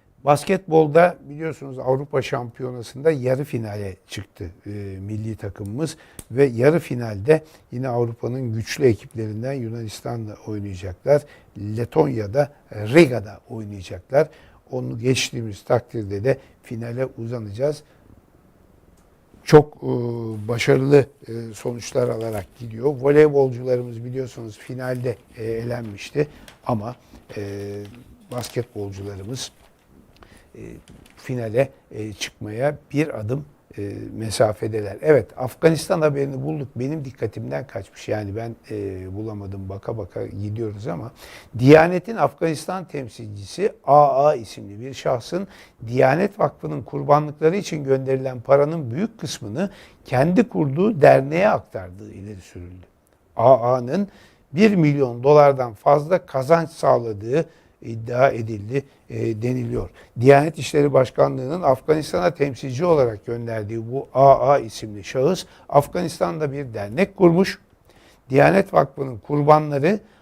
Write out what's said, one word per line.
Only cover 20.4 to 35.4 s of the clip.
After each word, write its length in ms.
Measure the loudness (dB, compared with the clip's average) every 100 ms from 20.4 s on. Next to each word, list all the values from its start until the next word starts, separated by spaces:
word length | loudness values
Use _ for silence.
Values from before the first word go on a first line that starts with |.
| -6
başarılı, 580 | -2 2 2 6 6 4 _ -14
e, 40 | -12 -12
sonuçlar 540 | -10 -8 -8 -4 -2 -2
alarak 380 | -2 -6 -8 -10 -14
gidiyor. 360 | -14 -4 -2 0
Voleybolcularımız 1040 | 4 6 6 6 2 -2 -2 -2 -4 -10
biliyorsunuz 540 | -10 -8 -10 -12 -14 -16
finalde, 580 | -14 -10 -6 -4 -6 -8 _ -12
e, 80 |
elenmişti. 840 | -8 -6 -6 -8 -10 -12 -8 -4 -4 -8 -20 -12 -4
Ama, 300 | -4 -6 -12 _ -20 -16 -12
e, 60 | -10 -10 -10 -12 -14 -18 -20 -20 _
basketbolcularımız, 1200 | -10 -6 -8 -8 -10 -10 -10 -12 -12 -12 -12 -12 -16 _ _ _ -20 _ _ -20 -20 _
e, 60 | -20 -18 -18 -20 -20 -20 _
finale, 520 | -8 -6 -2 0 0 -4 _
e, 220 | -12 -12
çıkmaya 640 | -10 -12 -10 -10 -4 -4 -4 _
bir 280 | -2 -2 -4
adım, 240 | -6 -6 -8 _ _ -10
e, 140 | -10 -10 -10 -8
mesafedeler. 800 | -6 0 0 0 -6 -4 -6 -2
Evet, 260 | 4 4 2
Afganistan 640 | -6